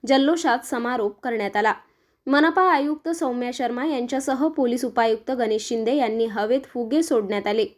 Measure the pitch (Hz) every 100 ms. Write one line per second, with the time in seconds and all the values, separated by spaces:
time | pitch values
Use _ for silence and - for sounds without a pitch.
0 | 233 269 277 330 330 247 247 247 240 247
1 | 208 208 262 233 202 208 214 - _ _
2 | _ _ - 277 311 330 370 311 285 302
3 | - 330 277 247 247 247 247 247 294 277
4 | 247 262 - 262 311 311 247 247 254 -
5 | 226 220 - 262 226 214 - 233 220 285
6 | 240 220 226 208 214 262 262 247 226 294
7 | 320 247 202 208 208 214 202